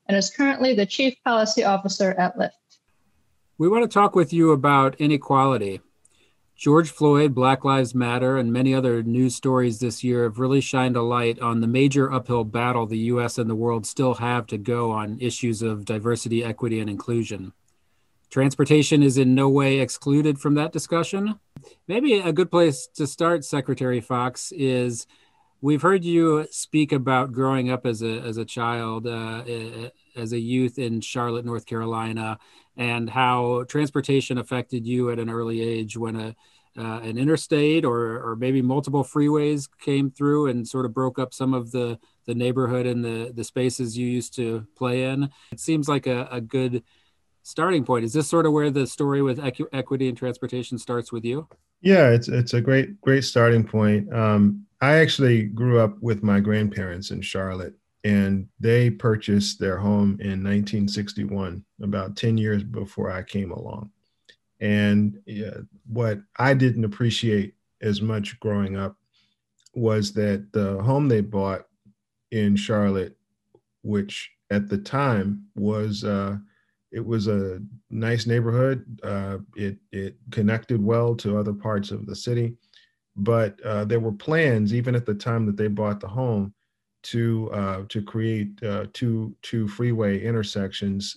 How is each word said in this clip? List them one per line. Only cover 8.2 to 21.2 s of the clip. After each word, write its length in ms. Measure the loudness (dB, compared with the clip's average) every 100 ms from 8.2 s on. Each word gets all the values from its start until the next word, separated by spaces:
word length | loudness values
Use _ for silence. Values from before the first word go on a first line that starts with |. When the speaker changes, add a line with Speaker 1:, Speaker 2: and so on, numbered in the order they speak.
| 0 0
Speaker 2:
and 140 | 0
many 220 | 2 2
other 300 | 2 2 0
news 320 | 0 2 0 0
stories 420 | 0 2 2 0
this 260 | -4 -2
year 200 | -2 0
have 160 | 0 0
really 200 | 2 2
shined 380 | 2 0 2 0
a 60 |
light 360 | 0 0 0 0
on 220 | -2 0
the 60 | 2
major 440 | 4 4 4 2
uphill 320 | 0 0 -2
battle 440 | 0 -2 0 0 -2
the 100 | -2
U 240 | 0 0
S 160 | -2 -2
and 100 | -2
the 60 |
world 320 | -2 0 -2 -4
still 300 | -2 0 0
have 320 | -2 -2 -4
to 100 | -6
go 320 | -4 -2 -2
on 300 | -2 -4 -4
issues 420 | -6 -2 -4 -2
of 240 | -4 -4 -6
diversity, 580 | -4 -2 -2 -2 -2
equity, 360 | -2 -4 -2 -2
and 100 | -4
inclusion. 640 | -6 -4 -4 -4 -8 -12 -18 _ _ _ _ _ _ _
Transportation 720 | 0 2 2 4 4 6 6
is 160 | 6 6
in 160 | 4 4
no 140 | 4
way 280 | 4 4 2
excluded 640 | -2 -4 0 2 2 0
from 160 | 0 0
that 180 | 0
discussion. 680 | -6 -2 -2 0 -2